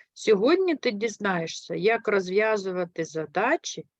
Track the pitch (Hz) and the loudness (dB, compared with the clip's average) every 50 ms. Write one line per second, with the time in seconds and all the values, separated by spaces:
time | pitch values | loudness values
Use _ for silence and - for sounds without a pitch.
0 | - _ _ - - 214 220 185 208 262 349 370 381 370 311 262 - 247 208 202 | -20 _ _ -2 2 4 4 6 6 4 4 4 4 2 0 0 -2 -2 -2 -2
1 | 220 226 208 - 208 202 185 170 165 160 - - - - 165 165 175 214 233 226 | -4 -6 -4 -4 -2 -2 -2 -2 -4 -6 -8 -12 -10 -8 -4 0 2 2 2 2
2 | 226 214 208 196 185 175 185 202 214 220 220 208 190 190 180 180 180 175 - - | 0 0 0 0 0 0 0 2 2 2 0 -2 -2 -4 -4 -4 -4 -4 -6 -6
3 | 160 - - - 156 151 - 180 214 254 320 349 - - - - - _ _ | -8 -6 -6 -8 -8 -4 -2 -2 0 0 0 0 -2 -6 -12 -12 -14 _ _